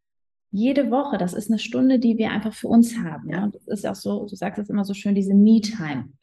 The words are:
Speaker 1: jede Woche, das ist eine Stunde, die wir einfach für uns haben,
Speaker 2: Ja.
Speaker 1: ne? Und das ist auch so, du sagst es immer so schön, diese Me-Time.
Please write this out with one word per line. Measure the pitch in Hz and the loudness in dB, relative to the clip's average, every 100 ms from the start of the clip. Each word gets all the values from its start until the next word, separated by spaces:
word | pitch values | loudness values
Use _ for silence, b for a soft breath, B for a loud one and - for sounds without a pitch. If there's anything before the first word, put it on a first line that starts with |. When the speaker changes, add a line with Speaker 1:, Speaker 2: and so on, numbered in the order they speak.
| _ _ _ _ _ | _ _ _ _ _
Speaker 1:
jede | 196 247 277 233 | -2 0 0 0
Woche, | 247 285 202 | -2 -2 -4
das | 175 | -4
ist | 175 - | -6 -4
eine | 220 | -4
Stunde, | - 247 262 254 | -2 0 2 4
die | 247 226 | 2 0
wir | 220 | -2
einfach | 214 214 | -4 -6
für | - - | -8 2
uns | 233 233 226 | 4 4 0
haben, | 170 151 156 | -8 -10 -8
Speaker 2:
Ja. | - | -4
Speaker 1:
ne? | 208 | -4
Und | - | -6
das | - | -10
ist | 202 190 | -8 -6
auch | 190 | -6
so, | 196 202 208 | -6 -6 -8
du | 196 | -8
sagst | 180 185 | -8 -6
es | 202 | -6
immer | 202 196 | -4 -4
so | |
schön, | 196 202 196 | -4 -2 0
diese | 196 | 4
Me-Time. | 196 208 226 208 226 156 131 - - | 6 8 6 2 -6 -8 -8 -10 -18